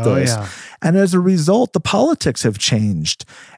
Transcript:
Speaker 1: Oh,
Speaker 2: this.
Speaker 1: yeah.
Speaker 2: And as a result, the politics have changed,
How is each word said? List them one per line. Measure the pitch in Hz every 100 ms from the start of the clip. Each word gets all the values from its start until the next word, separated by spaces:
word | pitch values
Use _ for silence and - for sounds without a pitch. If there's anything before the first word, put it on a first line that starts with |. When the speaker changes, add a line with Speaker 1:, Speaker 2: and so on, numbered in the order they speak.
| 117
Speaker 1:
Oh, | 135
Speaker 2:
this. | 131
Speaker 1:
yeah. | 110 98 - - -
Speaker 2:
And | 165 190
as | 196
a | 180
result, | 180 185 151 214 254
the | 175
politics | - 202 294 311 147 120
have | 117 104
changed, | - 110 107 85 78 - - - -